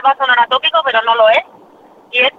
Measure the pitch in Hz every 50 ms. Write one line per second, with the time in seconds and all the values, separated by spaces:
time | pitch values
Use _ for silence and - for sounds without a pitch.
0 | 269 269 269 - 269 254 247 240 240 - 254 269 302 311 330 330 311 269 240 226
1 | 220 233 226 226 220 220 233 294 370 - - - - _ _ _ _ _ _ _
2 | _ _ - 247 254 277 -